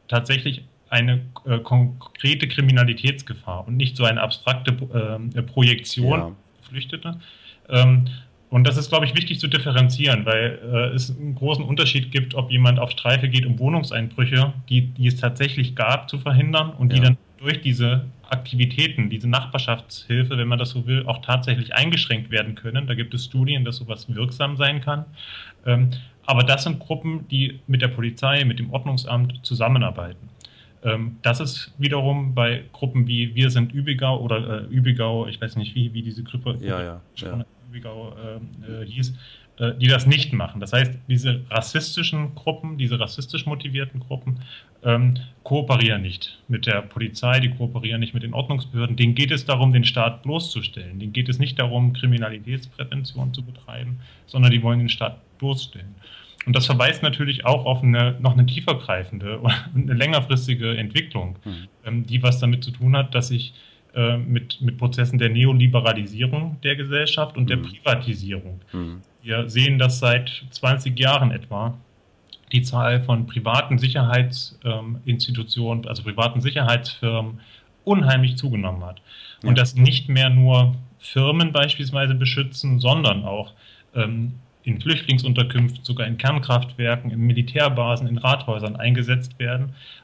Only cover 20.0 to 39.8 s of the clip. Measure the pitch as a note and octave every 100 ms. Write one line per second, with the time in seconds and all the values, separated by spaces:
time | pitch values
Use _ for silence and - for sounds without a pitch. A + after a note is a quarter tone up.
20 | - A#2+ B2+ C3 A#2+ A#2+ B2+ B2+ A#2+ C3
21 | B2+ A2 - B2+ B2+ B2 A2+ - D#3 E3
22 | - A2 G#2 A2 G#2+ G#2+ A#2 B2+ C#3 B2
23 | A#2 A#2+ - C3 C3 C#3+ A#2+ - A2+ G#2+
24 | - G#2+ B2+ B2+ C#3+ C#3 C#3+ D3 C3+ D3
25 | D3+ - - - - - B2+ A#2+ B2+ -
26 | - _ - B2+ C3 C#3 E3+ D3+ - D#3
27 | D#3+ D#3+ - C3+ C3+ C3+ - C3 B2 B2
28 | A#2 A#2 C3+ C#3+ C3+ B2 A#2 C3 C3+ B2+
29 | B2+ B2 B2 - - A#2 A2+ C3 G2+ F2+
30 | F2 F2+ - - - - - _ A#2+ A2
31 | A2+ - A#2 B2 D3 - - - C#3 C#3+
32 | C3+ C#3+ C3+ B2 A#2 A#2+ - - B2+ B2+
33 | B2 A#2+ A#2 A2+ C3 A#2+ A#2 C#3 C#3+ C3
34 | C3 C3 A#2 A2 A2+ G#2+ - C3 B2 A#2+
35 | A2+ A2+ A2+ - A2+ - G#2+ A2+ A#2+ A2
36 | A#2 G#2+ A2+ B2+ B2 - G2 F#2 F2 E2+
37 | - - F2+ A#2 A2+ _ B2 A#2+ A#2 A2
38 | A2 G#2 A2+ A2 A2 - A2 A2+ G#2 A#2+
39 | B2+ B2+ - - _ - A#2 B2